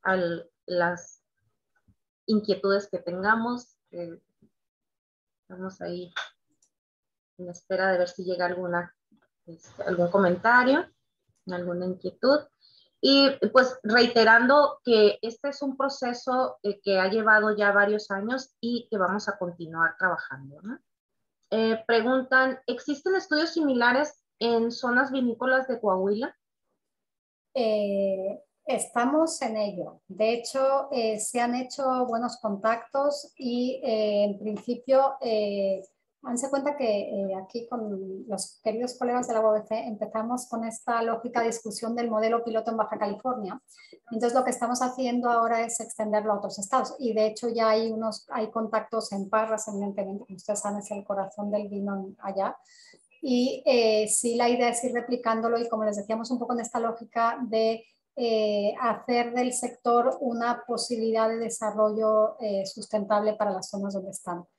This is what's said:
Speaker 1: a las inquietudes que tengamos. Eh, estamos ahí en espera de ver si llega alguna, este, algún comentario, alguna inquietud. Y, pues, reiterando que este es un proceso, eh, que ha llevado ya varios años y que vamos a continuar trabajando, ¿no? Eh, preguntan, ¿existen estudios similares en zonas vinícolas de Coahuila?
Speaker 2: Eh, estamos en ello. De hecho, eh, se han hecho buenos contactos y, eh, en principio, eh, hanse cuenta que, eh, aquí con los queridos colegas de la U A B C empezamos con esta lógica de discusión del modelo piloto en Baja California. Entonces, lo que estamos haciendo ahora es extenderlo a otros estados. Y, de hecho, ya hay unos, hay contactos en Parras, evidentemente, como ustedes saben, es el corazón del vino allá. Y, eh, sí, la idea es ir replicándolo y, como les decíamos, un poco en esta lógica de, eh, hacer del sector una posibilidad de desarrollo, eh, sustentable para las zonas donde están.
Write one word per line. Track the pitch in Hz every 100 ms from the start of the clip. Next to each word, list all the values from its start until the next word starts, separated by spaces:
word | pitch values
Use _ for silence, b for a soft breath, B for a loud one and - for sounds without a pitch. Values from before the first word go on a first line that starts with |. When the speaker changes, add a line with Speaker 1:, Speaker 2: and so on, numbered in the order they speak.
Speaker 1:
a | 190 185 175 170 - _ -
las | 180 175 170 - - _ _ _ _ _ _ _ _ _ _ -
inquietudes | 214 208 190 196 196 202
que | 180
tengamos. | 170 180 196 226 226 247 - _ _
Eh, | 175 170 170 _ _ _ _ _ _ _ _ _ _ _ _
estamos | _ 185 190 185
ahí | 175 175 175 - - _ _ _ _ _ _ _ _ _ _ _
en | 180
espera | 175 _ 185 190
de | 185
ver | 180
si | -
llega | 180 180 175
alguna, | 180 180 175 175 _ _ _ _ _ -
este, | 165 - -
algún | - 180 175
comentario, | 196 185 175 226 247 247 285 370 _ _ _ _ _ -
alguna | 180 175 175 185
inquietud. | 180 185 - 247 294 - _ b b b _
Y, | 262 277 277 - 220
pues, | 254 254 -
reiterando | 214 233 240 233 220 233 247 285 285 -
que | - 220 208 202
este | 226 233 285
es | 277
un | 277 262
proceso, | 277 - 247 240 - 254 254 -
eh, | 202 202
que | - 190
ha | 185
llevado | 220 220 214 208 208
ya | 202
varios | 202 202 208 -
años | 196 214 254 262 _
y | 233 240 -
que | 214
vamos | 180 202 208
a | 202
continuar | 180 175 160 165 165 -
trabajando, | 185 165 - 135 139 147
¿no? | 190 294 _ _ _ _ _ _ _
Eh, | 220 226 220
preguntan, | - 233 226 262 254 262 262 262 -
¿existen | 247 - 285 - 381
estudios | - 302 330
similares | 330 294 247 240 247 302 - _ _
en | 233 233 233
zonas | 233 254 240 262
vinícolas | 262 247 220 254 262 262
de | 233
Coahuila? | 214 185 190 208 285 - _ _ _ _ _ _ _ _ _ _ _
Speaker 2:
Eh, | 262 226 214 202 196 196 190 190 - _ _ -
estamos | 254 - 240 247 302 330 -
en | 247 220
ello. | 208 180 - - _
De | 180 214
hecho, | 233 233 269 262 277 -
eh, | 262 220 208
se | - 247
han | 240 240
hecho | 254 - 262 254 247
buenos | 233 240 -
contactos | 214 202 220 226 - 277 285 285 -
y, | _ 262 240 247 -
eh, | 269 220 214 208
en | 208 202
principio, | 214 208 - 240 - 269 269 269
eh, | 254 214 208 202 196 190 185 _ _ _
hanse | 262 240 269
cuenta | 277 277 294
que, | 247
eh, | 208 - 202 196 190
aquí | 190 233 226
con | 240 214 190 190 190 240
los | 196 - -
queridos | - 214 247 -
colegas | 247 247 247
de |
la | 226
U | 220
A |
B | 214 214
C |
empezamos | 220 240 208 202 220 226 247 -
con | 233
esta | 226 220 - 233
lógica | 226 226 240 240
de | 233
discusión | 226 220 202 226 233
del | 240
modelo | 214 220 233
piloto | 233 220 226
en | 226
Baja | 214 214
California. | 208 202 262 240 202 226 _ B B B _
Entonces, | 220 240
lo | 254
que | 262
estamos | 254 240 247
haciendo | 254 262 254 247 240
ahora | 233 226 233
es | 226 -
extenderlo | 220 - 214 208 214
a | 202
otros | 196 196
estados. | 196 262 - -
Y, | 247
de | 214 214
hecho, | 214 240
ya | 226 220
hay | 220 226
unos, | 220 220 214 -
hay | 254 220
contactos | 226 220 214 214 226 220
en | 196 196
Parras, | 220 220 214 -
evidentemente, | 202 202 202 196 202 -
como | 185
ustedes | - 202
saben, | 208 208
es | 202
el | 202
corazón | 196 196 190 - 202
del | 208 202
vino | 202 196 196 190 -
allá. | 196 - 196 - b b b b _ _
Y, | 277 247 247 -
eh, | 311 247 226 214 214
sí, | - 240 233
la | 240
idea | 247 240
es | 240
ir | 254
replicándolo | 233 233 247 226 226 226 233
y, | 233
como | 220
les | 214 202
decíamos, | 196 220 226
un | 240
poco | 233
en | 240
esta | 220 240
lógica | 226 226 220 233 233 233
de, | 240 220 220 226 b b _ -
eh, | 240 220 214 208 202 -
hacer | 240 220 - 240 240
del | 240 247
sector | 247 240 - 240 240 247 -
una | 269 233 233 240 -
posibilidad | 226 - 233 226 220 220
de | 226
desarrollo, | 226 - 214 208 214 214 220 214 214 -
eh, | 220 196 190
sustentable | - 208 214 196 208 214
para | 214 208
las | 185 -
zonas | 202 196
donde | 196 190
están. | 190 - 175 175